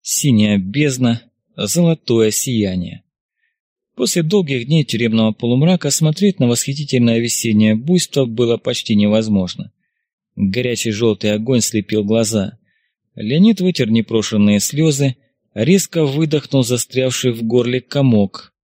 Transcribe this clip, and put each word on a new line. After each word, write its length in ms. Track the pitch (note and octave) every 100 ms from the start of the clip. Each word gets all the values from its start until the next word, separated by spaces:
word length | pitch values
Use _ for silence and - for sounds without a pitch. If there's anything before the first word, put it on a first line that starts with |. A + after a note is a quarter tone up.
Синяя 580 | - - D3 A2+ G#2+ G2+
бездна, 640 | F#2 G#2+ D3 B2+ B2 A#2 _ _ _ -
золотое 720 | G#2 E3+ E3+ D#3+ - A#2 A2
сияние. 760 | G#2+ - A#2 G2+ F#2 F2 - _ _ _ _ _ _ _ _ _
После 280 | - - F3
долгих 440 | D#3 G3+ D#3+ C3+ A#2+
дней 180 | D#3+
тюремного 480 | C#3+ A2 A#2 A2 A2
полумрака 580 | G#2+ A#2+ B2 D#3+ F#3 C#3+
смотреть 500 | - D#3 D3+ G3+ F#3
на 60 | A#2+
восхитительное 720 | A#2+ - C#3+ C#3+ B2+ A#2+ A#2
весеннее 560 | A#2 - A#2 G#2+ G#2+
буйство 500 | A2 C3+ F3+ - -
было 320 | B2+ A2+ A#2+ A#2
почти 380 | - B2 -
невозможно. 800 | G#2+ G#2 G#2+ A2 G2+ F2+ - - _ _ _ _ _ _ -
Горячий 540 | G2+ G#2 B2 A2+ A#2
желтый 440 | G#2 A#2 G#2 G#2+
огонь 260 | G#2 A2+ B2+
слепил 420 | G#2+ G#2+ G2 G#2+
глаза. 560 | G2+ A2 A2 A2 F#2+ - _ _ _ _ _
Леонид 460 | - G#2+ C#3+ G#3 G#3+
вытер 300 | F#3 E3+ A#2
непрошенные 680 | A2+ A2 A2 G#2+ A2 G#2 G#2
слезы, 560 | - C#3+ D#3+ C#3 C#3 B2+ _ _ _
резко 540 | - A#2+ F#3+ - E3+ D3+
выдохнул 580 | C#3 D#3+ D3+ - C3+
застрявший 680 | A#2 B2 - B2+ B2+ B2 B2+
в 100 | A2+
горле 400 | A2+ A#2+ A#2+ B2+
комок 720 | - C#3+ C3+ A2 G2 - - _